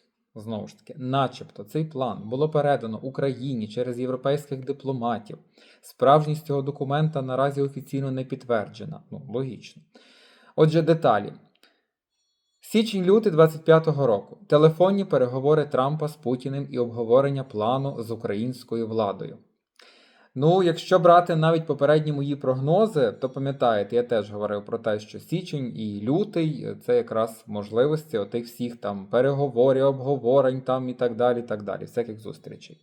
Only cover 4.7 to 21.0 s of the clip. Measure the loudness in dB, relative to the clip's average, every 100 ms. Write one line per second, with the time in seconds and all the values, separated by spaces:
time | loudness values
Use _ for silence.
4.7 | -8 -6 -4 -4 -4 -8 -18 _ _ _
5.7 | _ -20 2 6 6 4 -4 -4 -4 -4
6.7 | -6 -2 0 0 -2 -4 0 0 0 -4
7.7 | -6 -8 -6 -4 -6 -6 -8 -2 -2 -2
8.7 | -10 -14 -14 -16 -16 -8 -6 -6 -10 -18
9.7 | -20 _ _ _ _ _ _ _ 2 4
10.7 | 4 2 4 2 2 -2 -12 _ _ _
11.7 | _ _ _ _ _ _ _ _ _ -2
12.7 | 0 0 0 4 4 4 6 4 4 4
13.7 | 4 4 0 2 0 -2 -18 2 6 6
14.7 | 6 4 2 0 0 0 0 2 2 2
15.7 | 0 0 -2 -6 -6 -4 -4 -4 -8 -6
16.7 | -4 -4 -4 4 4 4 0 -4 -2 0
17.7 | 0 -2 -6 -8 -6 -4 -4 -4 -6 -8
18.7 | -6 -2 0 0 -2 -10 -16 _ _ _
19.7 | _ -20 _ _ _ _ 0 4 4 4
20.7 | 0 2 6